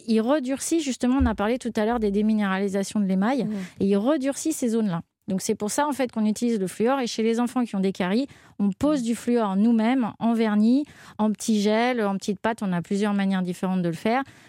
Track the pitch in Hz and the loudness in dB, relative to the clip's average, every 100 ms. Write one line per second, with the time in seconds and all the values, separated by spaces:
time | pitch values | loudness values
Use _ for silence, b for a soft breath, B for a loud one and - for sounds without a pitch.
0 | - 220 220 302 254 269 - 330 277 240 | 0 2 2 0 0 -4 0 -2 -2 -2
1 | 247 269 247 202 208 247 240 220 214 240 | 0 2 2 2 0 0 -2 -2 0 0
2 | 214 196 214 214 202 190 202 196 196 214 | 0 2 2 2 0 0 0 -2 -2 -2
3 | 196 190 208 277 214 208 180 - 196 202 | 0 2 2 0 -2 -4 -10 -2 2 2
4 | 233 311 269 269 320 311 240 226 214 165 | 2 0 0 -2 -4 -2 0 0 0 -2
5 | - _ - 190 - 214 208 - 294 262 | -6 _ -6 -4 -2 -2 -2 0 -2 -2
6 | 247 220 214 208 240 226 185 - 220 277 | -4 0 -2 0 0 0 -2 0 0 0
7 | 240 - 220 226 240 254 240 196 190 - | -2 -2 0 0 0 -2 -2 0 -2 0
8 | 180 214 277 B B - 202 - 285 302 | 0 0 -2 B B -4 -2 0 0 0
9 | 233 226 - 240 208 190 226 226 220 269 | 0 -4 0 0 0 2 2 4 2 2
10 | 214 - 233 226 220 208 220 262 302 B | -2 -2 0 2 2 4 4 2 0 B
11 | B - 214 202 - 214 202 214 247 247 | B -2 -2 0 0 2 2 2 2 0
12 | 202 196 - 190 220 226 196 175 165 196 | 0 -2 -4 -4 -4 -2 -2 -2 -2 -2
13 | 208 202 196 190 180 175 185 185 170 160 | 0 0 2 0 -2 -4 -2 0 0 -2
14 | 220 247 277 B | 0 -2 -4 B